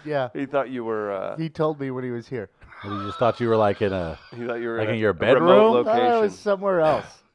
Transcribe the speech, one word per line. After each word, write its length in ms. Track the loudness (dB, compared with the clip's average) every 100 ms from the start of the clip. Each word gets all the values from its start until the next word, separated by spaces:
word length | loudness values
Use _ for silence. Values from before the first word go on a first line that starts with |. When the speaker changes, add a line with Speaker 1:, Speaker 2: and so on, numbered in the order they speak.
Speaker 1:
Yeah. 260 | -6 -4 -4
Speaker 2:
He 140 | -6 -4
thought 240 | -2 -4
you 120 | -6
were, 300 | -4 -4 -4
uh, 240 | -6 -6 -8
Speaker 1:
He 140 | -8
told 280 | -4 -4 -4
me 120 | -8
when 140 | -8
he 60 | -8
was 160 | -8 -8
here. 220 | -10 -10 _ -20 -18
Speaker 3:
He 60 | -10 -8
just 140 | -8 0
thought 200 | 0 2
you 100 | 2
were, 80 | 4
like, 260 | 4 2
in 100 | 0
a, 260 | -2 -4 -8 -14
Speaker 2:
He 120 | -12 -8
thought 80 | -6
you 80 | -4
were 100 | -4
Speaker 3:
like, 100 | -2
Speaker 2:
in 60 |
Speaker 3:
in 20 | 0
Speaker 2:
a, 40 |
Speaker 3:
your 100 | 0
Speaker 2:
a 40 |
remote 200 | 2 4
Speaker 3:
bedroom? 140 | 4 6
Speaker 1:
I 340 | 6 6 4
thought 40 | 2
I 100 | 2
Speaker 2:
location. 160 | 2 2
Speaker 1:
was 160 | 0 -2
somewhere 420 | -4 -2 0 2
else. 420 | 2 0 -2 -18 _